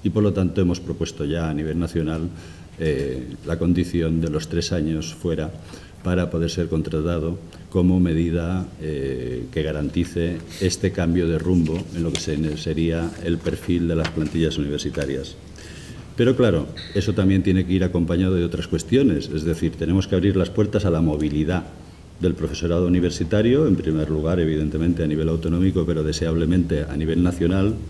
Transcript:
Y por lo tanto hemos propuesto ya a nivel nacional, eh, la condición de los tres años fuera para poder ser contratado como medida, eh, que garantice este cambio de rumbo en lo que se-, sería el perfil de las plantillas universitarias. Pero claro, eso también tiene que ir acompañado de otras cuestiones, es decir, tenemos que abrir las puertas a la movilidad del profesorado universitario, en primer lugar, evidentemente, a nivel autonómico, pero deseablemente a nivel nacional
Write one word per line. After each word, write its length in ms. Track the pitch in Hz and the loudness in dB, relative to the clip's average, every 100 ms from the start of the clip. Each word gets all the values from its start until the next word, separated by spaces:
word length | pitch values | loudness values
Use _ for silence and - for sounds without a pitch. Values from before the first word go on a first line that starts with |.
Y 80 | 101 | 2
por 120 | 107 | 4
lo 100 | 104 | 2
tanto 280 | 95 90 92 | 4 0 2
hemos 200 | 90 82 | 2 0
propuesto 440 | 80 - 82 - | -4 -4 -4 -4
ya 240 | 73 82 80 | -4 -2 -2
a 60 | |
nivel 240 | 76 78 78 | -2 -2 -2
nacional, 500 | 82 85 78 80 85 - - - - - | -2 0 -2 -2 -4 -8 -16 -18 -18 -4
eh, 440 | 80 67 69 64 62 - 73 | -2 0 -2 -6 -8 -10 -6
la 120 | 82 | 0
condición 600 | 85 87 87 87 82 82 | 2 2 2 0 2 0
de 80 | 82 | 0
los 200 | 76 - | -2 -2
tres 240 | 85 82 | -4 -2
años 420 | 90 78 78 78 | -2 0 -2 -6
fuera 360 | - 87 78 78 - - - - - | -6 -4 -2 -4 -8 -16 -18 -18 -8
para 280 | 92 90 87 | 0 0 0
poder 200 | 82 82 | 0 -2
ser 180 | - 82 | -2 -2
contratado 720 | 80 80 80 80 85 80 95 - - - | -2 -2 -2 -2 -2 -2 -6 -12 -18 -4
como 280 | 95 90 92 | 2 4 4
medida, 680 | 90 80 82 85 82 92 90 - | 4 2 2 0 0 -4 -6 -8
eh, 680 | 78 73 67 64 62 62 58 | -6 -4 -4 -4 -6 -6 -4
que 100 | 82 | -2
garantice 760 | 76 76 73 90 82 87 85 82 82 - | -2 -2 -2 0 -2 0 -2 -2 -8 -2
este 320 | 92 - 95 | 0 2 0
cambio 340 | 85 85 87 82 | 0 2 2 2
de 120 | 78 | 0
rumbo 440 | 87 90 80 82 - 85 | 4 4 4 0 -4 -2
en 60 | |
lo 100 | 82 | -2
que 80 | - | -2
se-, 360 | - 76 78 76 | -2 -2 -2 -2
sería 540 | 82 78 82 82 82 - | -4 0 0 0 -2 -4
el 140 | 85 85 | -2 -2
perfil 500 | - - - 87 85 | -2 -4 0 0 2
de 80 | 82 | 0
las 140 | 80 | 0
plantillas 460 | 80 78 82 78 76 | -2 -2 0 0 0
universitarias. 800 | 71 73 73 73 69 67 67 - - - - - - - - - | -4 -4 -4 -4 -4 -4 -6 -14 -18 -18 -16 -16 -16 -16 -10 2
Pero 180 | 120 | 2
claro, 320 | 131 117 82 71 - - | 4 4 4 -2 -10 -4
eso 180 | 101 95 | -2 0
también 300 | 98 95 98 | 2 4 4
tiene 240 | 98 95 90 | 4 2 2
que 80 | |
ir 100 | 92 | 2
acompañado 520 | 90 87 85 87 92 92 | 2 0 0 2 2 2
de 80 | |
otras 240 | 85 - - | 0 -4 -4
cuestiones, 600 | 82 - 123 139 76 - | -4 2 4 4 2 -2
es 160 | 76 | -2
decir, 280 | 80 80 85 | -2 0 -2
tenemos 360 | - 80 95 - | -2 2 2 2
que 60 | |
abrir 220 | 92 98 95 | 2 4 2
las 120 | 87 | 2
puertas 360 | - 101 101 | 0 2 2
a 60 | 92 | 2
la 120 | 80 | 2
movilidad 600 | 80 76 76 73 76 90 - - - - - - | 2 2 0 0 0 -2 -4 -16 -20 -20 -20 -2
del 140 | 87 | 0
profesorado 520 | 78 78 73 85 85 90 | 0 -4 -2 0 2 4
universitario, 800 | 90 87 - 80 107 113 135 156 | 4 2 0 0 2 4 4 4
en 100 | 90 | 2
primer 320 | 78 78 76 | 2 0 0
lugar, 320 | 78 78 90 | 0 0 2
evidentemente, 640 | 80 78 78 78 85 85 | 2 0 0 0 0 2
a 40 | 78 | 0
nivel 220 | 76 80 | 0 0
autonómico, 560 | 80 82 85 95 92 | 0 0 2 2 2
pero 180 | 82 80 | 0 0
deseablemente 840 | 78 78 82 80 80 92 82 76 78 | 0 0 0 2 2 2 2 -2 -2
a 80 | 71 | -2
nivel 260 | 80 82 | 0 2
nacional 520 | 90 87 85 95 98 113 - | 2 2 0 2 0 0 -6